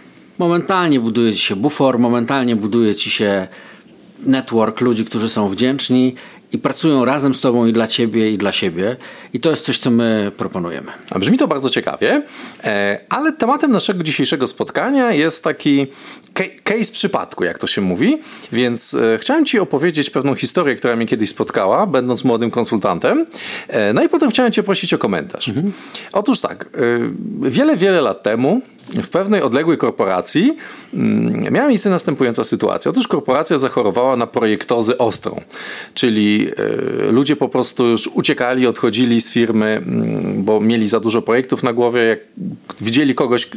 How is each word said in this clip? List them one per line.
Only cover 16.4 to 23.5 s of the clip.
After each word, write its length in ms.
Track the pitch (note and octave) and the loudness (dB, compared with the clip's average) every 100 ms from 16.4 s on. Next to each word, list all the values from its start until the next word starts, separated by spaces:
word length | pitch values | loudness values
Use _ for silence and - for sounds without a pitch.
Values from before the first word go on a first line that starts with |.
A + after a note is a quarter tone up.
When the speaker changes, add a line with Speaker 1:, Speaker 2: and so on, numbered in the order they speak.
| F#3+ - | -6 -6
Speaker 2:
case 280 | - A3+ A3 | -4 -2 -2
przypadku, 520 | - G3 C3+ F2+ - | -2 -2 -2 -6 -4
jak 140 | F2 - | -4 -4
to 80 | F2+ | -4
się 140 | - | -2
mówi. 380 | F#2 F2+ F#3 D#4 - - - | -2 2 2 0 -4 -18 -6
Więc, 420 | A#2+ B2 A#2 - | -2 0 0 -2
e, 240 | C3+ A2+ A2 | 0 2 2
chciałem 260 | - D4+ | 0 0
ci 140 | C#4 A3+ | 2 0
opowiedzieć 520 | F3+ C#3 F3 D#3 C#3 | 0 0 0 0 -2
pewną 240 | C#3 C#3 | -2 -2
historię, 420 | B2 B2 - D3 A#2+ | -2 -2 0 0 0
która 200 | B2 A#2 | 0 0
mnie 100 | A2+ | 0
kiedyś 240 | A#2 G#2 | 0 0
spotkała, 560 | - - A#2 F#2+ C3+ G#3 | -2 -2 0 2 2 2
będąc 380 | C3 B2 A#2+ | 0 0 0
młodym 260 | B2+ A2+ A#2 | 0 0 0
konsultantem. 760 | B2 A2 A2 G2+ F2 C3 C#4 E4 - - | -2 -2 0 0 0 0 0 -2 -8 -12